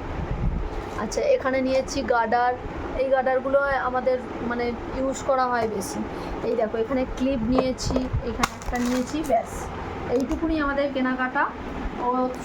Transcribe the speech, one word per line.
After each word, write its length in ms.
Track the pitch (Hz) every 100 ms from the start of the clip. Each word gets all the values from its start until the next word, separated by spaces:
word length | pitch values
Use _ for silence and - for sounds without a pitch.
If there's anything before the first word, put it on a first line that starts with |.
| - - - - - - - - - -
আচ্ছা, 200 | 214 -
এখানে 400 | 285 254 262 262
নিয়েছি 420 | 262 262 262 277
গার্ডার, 520 | 233 240 226 240 247 247 - - - 269
এই 120 | 262
গার্ডারগুলো 500 | 262 262 262 262 277
আমাদের 580 | 277 262 247 254 254 254 - -
মানে 300 | 240 240 240 233 - 262
ইউজ 240 | 269 254 -
করা 180 | 262
হয় 240 | 254 240 226
বেশি। 340 | 196 185 214 214 - 165 - 233
এই 80 | 226
দেখো, 200 | 214 226
এখানে 280 | 226 262 262 -
ক্লিপ 220 | 254 269
নিয়েছি, 520 | 220 254 262 254 - 254 254 -
এখানে 240 | 240 220 - -
একটা 140 | - 247
নিয়েছি, 460 | 247 254 240 302 320
ব্যাস, 380 | 233 - - - - - - -
এইটুকুনি 500 | 247 254 311 320 320
আমাদের 320 | 285 277 285
কেনাকাটা। 520 | 269 262 254 254 285 320 - - - - -
ও 260 | 247 254 254 254